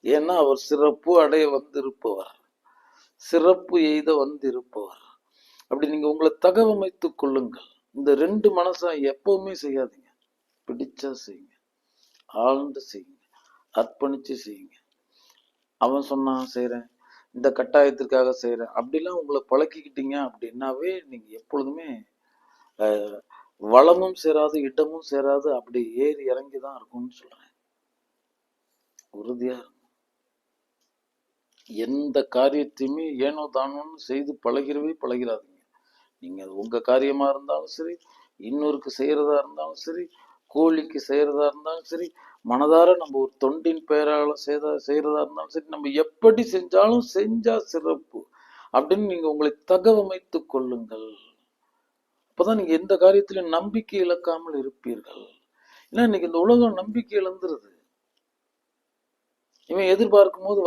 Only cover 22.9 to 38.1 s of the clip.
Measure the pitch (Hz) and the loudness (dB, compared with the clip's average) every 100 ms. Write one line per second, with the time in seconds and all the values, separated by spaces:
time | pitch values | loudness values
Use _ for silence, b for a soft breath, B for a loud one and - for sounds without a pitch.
22.9 | 104 104 104 - B B _ 107 120 160 | -2 -4 -12 -20 B B _ 4 8 8
23.9 | 175 185 185 160 156 151 151 135 131 156 | 6 2 -2 0 2 0 -2 -4 -2 -2
24.9 | 160 - 139 139 139 147 127 120 123 113 | -4 -6 -2 0 0 0 -4 -4 -6 -4
25.9 | 117 147 147 131 127 139 135 135 131 - | -2 -2 -2 -4 -4 -6 -14 -14 -18 -18
26.9 | 123 123 - - _ _ _ _ _ _ | -14 -14 -16 -20 _ _ _ _ _ _
27.9 | _ _ _ _ _ _ _ _ _ _ | _ _ _ _ _ _ _ _ _ _
28.9 | _ _ 101 110 123 127 127 - _ _ | _ _ -16 -12 -8 -8 -8 -14 _ _
29.9 | _ _ _ _ _ _ _ _ _ _ | _ _ _ _ _ _ _ _ _ _
30.9 | _ _ _ _ _ _ _ - 107 117 | _ _ _ _ _ _ _ -14 -8 -6
31.9 | 139 143 135 - 123 139 147 143 - 135 | -4 -2 -2 0 2 2 2 -4 -6 -6
32.9 | 151 160 131 139 151 147 131 139 143 156 | -6 -8 -4 -4 -4 -6 -4 -6 -8 -16
33.9 | 156 - 135 143 143 120 131 139 147 156 | -16 -8 -6 -6 -8 -4 -4 -4 -6 -6
34.9 | 160 131 123 120 110 - _ _ _ _ | -6 -6 -6 -6 -8 -12 _ _ _ _
35.9 | _ _ _ - 95 95 98 113 117 117 | _ _ _ -18 -16 -14 -12 -6 -4 2
36.9 | 131 139 139 139 139 139 151 156 - 165 | 2 2 0 0 -2 -4 -6 -6 -12 -12
37.9 | 175 _ | -12 _